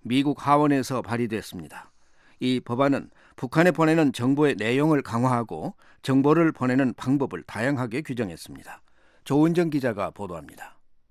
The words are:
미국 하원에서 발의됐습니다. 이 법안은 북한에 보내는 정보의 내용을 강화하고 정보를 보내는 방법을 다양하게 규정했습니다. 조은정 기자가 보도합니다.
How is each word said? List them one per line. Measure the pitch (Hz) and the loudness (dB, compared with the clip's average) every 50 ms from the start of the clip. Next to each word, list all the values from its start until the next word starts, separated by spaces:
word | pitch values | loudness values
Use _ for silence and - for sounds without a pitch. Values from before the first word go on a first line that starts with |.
| - | -6
미국 | 110 120 135 139 147 135 - - | -2 0 0 0 0 -2 -2 0
하원에서 | 139 143 147 151 147 143 135 123 - 131 120 98 | 2 4 4 4 4 2 0 -2 -2 -4 -6 -6
발의됐습니다. | 95 117 117 120 110 110 101 90 - - 92 80 73 - - - - _ _ _ _ _ _ _ _ _ - | -4 -4 -4 -4 -4 -4 -6 -8 -10 -12 -14 -14 -14 -16 -20 -20 -20 _ _ _ _ _ _ _ _ _ -4
이 | - 127 127 123 | -2 -2 -2 -2
법안은 | 123 - 120 120 139 139 139 110 - - - _ _ _ _ | -4 -4 -2 0 0 2 0 -2 -4 -8 -16 _ _ _ _
북한에 | - - 123 - 151 175 180 160 | -12 -10 0 4 4 6 6 6
보내는 | 160 160 156 160 165 156 135 110 | 4 4 4 4 4 4 2 2
정보의 | - 117 131 143 139 151 143 127 | 0 0 0 2 4 2 2 2
내용을 | 92 104 110 123 135 147 160 156 139 123 | 0 0 0 0 2 2 2 2 0 0
강화하고 | - - 117 123 131 127 117 117 101 87 78 78 - - _ _ - - _ - | -2 -2 0 0 2 0 0 -2 -4 -8 -8 -8 -10 -12 _ _ -20 -20 _ -2
정보를 | - 131 135 135 147 156 165 170 160 - | 0 2 4 4 4 4 4 4 2 0
보내는 | - 127 127 123 135 139 123 101 | 0 -2 0 0 2 0 0 -2
방법을 | - - 127 139 143 135 - - 85 - | -4 -2 -2 0 0 0 -2 -6 -8 -12
다양하게 | - - 101 113 135 147 120 127 117 110 139 160 | -10 -6 -4 -2 -2 -2 -2 -4 -6 -6 -6 -8
규정했습니다. | - 127 113 117 92 82 76 - - 71 - - - - - _ _ _ _ _ _ _ _ - | -6 -6 -6 -6 -6 -8 -12 -16 -18 -18 -18 -18 -20 -20 -20 _ _ _ _ _ _ _ _ -6
조은정 | - 135 147 151 170 170 180 175 165 | 0 2 4 4 4 4 2 0 0
기자가 | 147 147 127 123 107 98 95 85 | 0 -2 -2 -2 -2 -2 -4 -6
보도합니다. | - - 104 90 87 80 73 64 - - - - - _ - _ _ _ _ _ | -6 -8 -10 -10 -10 -12 -12 -16 -18 -20 -20 -20 -20 _ -20 _ _ _ _ _